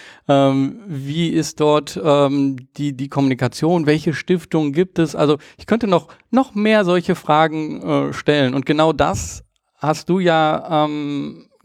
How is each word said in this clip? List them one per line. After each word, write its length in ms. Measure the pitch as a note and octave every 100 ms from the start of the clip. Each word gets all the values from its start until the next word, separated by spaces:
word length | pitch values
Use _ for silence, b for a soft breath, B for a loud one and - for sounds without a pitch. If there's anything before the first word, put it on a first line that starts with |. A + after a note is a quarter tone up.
| B B -
Ähm, 500 | C#3 C#3 C3+ C3+ A#3 G3+
wie 440 | C#3+ C#3 D#3 E3
ist 280 | E3 D#3 -
dort, 420 | D3+ D3+ D3 -
ähm, 680 | E3 C#3+ C#3 C#3+ C#3 C3 C3 -
die, 200 | D3 C3
die 120 | C#3
Kommunikation? 800 | C#3+ C3+ B2+ B2 - D#3 F3 D3
Welche 280 | D3+ E3+
Stiftung 560 | C3+ - F3+ - D#3+ D3
gibt 300 | C#3+ F#3 -
es? 160 | D#3+ -
Also 220 | D3+ D3 B -
ich 80 | -
könnte 220 | A3+ G#3
noch, 180 | E3+ - B _
noch 240 | A#3+ C4+
mehr 300 | G#3 G#3+ G#3+
solche 320 | F3+ F3+ F3 F3
Fragen, 640 | - D3+ D#3+ D#3 D3+ -
äh, 300 | - C#3+ C#3+
stellen. 420 | C3+ - D3 C3
Und 100 | C3+
genau 280 | C3 D3+ D#3+
das 500 | C#3+ D3 G3 - - - _ _
hast 340 | _ C#3+ D#3 -
du 120 | F#3
ja, 640 | F3 D#3+ D#3 D#3+ - D#3
ähm, 640 | D3+ D3+ C#3+ C#3+ D3 E3 _ _